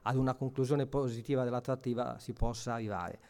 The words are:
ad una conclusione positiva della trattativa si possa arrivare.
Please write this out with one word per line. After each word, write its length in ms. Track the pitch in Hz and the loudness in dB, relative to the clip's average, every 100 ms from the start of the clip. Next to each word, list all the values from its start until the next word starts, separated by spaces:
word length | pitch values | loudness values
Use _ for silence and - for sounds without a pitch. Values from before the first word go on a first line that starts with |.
ad 140 | - 131 | 0 2
una 180 | 131 | 2
conclusione 520 | 123 131 135 127 143 135 | 2 -2 0 2 2 2
positiva 580 | 139 131 117 113 135 | 2 0 -2 0 2
della 160 | 123 123 | 2 0
trattativa 580 | 123 131 127 120 123 117 | -2 -2 0 -2 -2 -4
si 140 | - | -8
possa 420 | 110 120 117 123 | 0 0 0 -4
arrivare. 440 | 117 110 95 87 - - | -4 -2 -4 -4 -8 -16